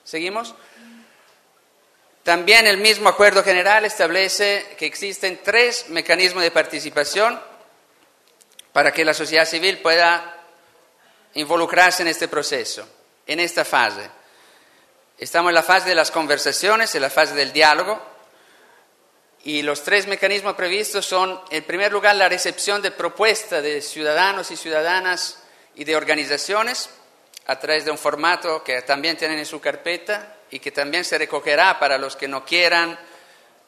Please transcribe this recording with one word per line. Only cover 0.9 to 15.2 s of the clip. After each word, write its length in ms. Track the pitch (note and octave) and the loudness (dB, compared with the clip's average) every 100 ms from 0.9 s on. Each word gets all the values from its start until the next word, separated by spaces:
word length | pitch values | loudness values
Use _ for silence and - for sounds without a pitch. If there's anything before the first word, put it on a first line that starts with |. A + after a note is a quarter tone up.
| A#3 A3+ _ _ _ _ _ _ _ _ _ _ _ | -20 _ _ _ _ _ _ _ _ _ _ _ _
También 420 | - F3 F3 A3+ G#3+ | 0 2 6 6 6
el 120 | G3 | 4
mismo 320 | G#3+ G#3 G3+ | 4 4 4
acuerdo 340 | F3 G3+ F#3+ | 6 6 6
general 400 | F#3+ F3+ F#3 G#3+ | 2 2 4 4
establece 920 | G#3+ - E3+ F3+ F#3+ - G3+ G3+ - - | 2 0 0 2 0 0 0 -2 -6 -8
que 80 | D#3 | -8
existen 560 | - G3 F#3 F#3+ F3+ | -8 -10 -4 -6 -4
tres 460 | G3+ A3 A#3+ A3+ - | 0 2 2 -2 -6
mecanismos 540 | E3 D3+ E3+ F#3 F3+ | -6 0 2 2 2
de 80 | E3+ | 0
participación 880 | E3 D3 D3+ D3 D3+ C#3+ F#3+ A3+ A#3+ - - _ _ _ _ _ _ _ _ _ _ - | 2 0 -4 -6 -4 -2 0 0 -2 -14 -20 _ _ _ _ _ _ _ _ _ _ -4
para 200 | C#3 D3 | 2 2
que 120 | - | 2
la 100 | D#3 | 0
sociedad 320 | D3+ D3+ D#3 D#3+ | 0 0 2 2
civil 340 | E3 F#3 F3 | 0 -2 0
pueda 580 | E3 E3 E3+ F3+ - - - _ _ _ _ _ _ _ _ | 2 4 4 2 -4 -18 -20 _ _ _ _ _ _ _ _
involucrarse 720 | D3 D3 E3+ E3 F3 F3+ F3 | -8 -2 0 0 4 4 4
en 60 | E3+ | -2
este 180 | D#3 E3 | -2 -4
proceso, 600 | D3+ C#3+ C3+ A2 - G#2+ _ _ _ - | -4 -4 -4 -6 -10 -14 _ _ _ -8
en 140 | D#3 | -4
esta 260 | E3+ E3+ D3+ | -2 -2 0
fase. 440 | C#3 A2+ G2+ G#2 - _ _ _ _ _ _ _ _ _ | 2 2 -2 -14 -20 _ _ _ _ _ _ _ _ _
Estamos 320 | - | -16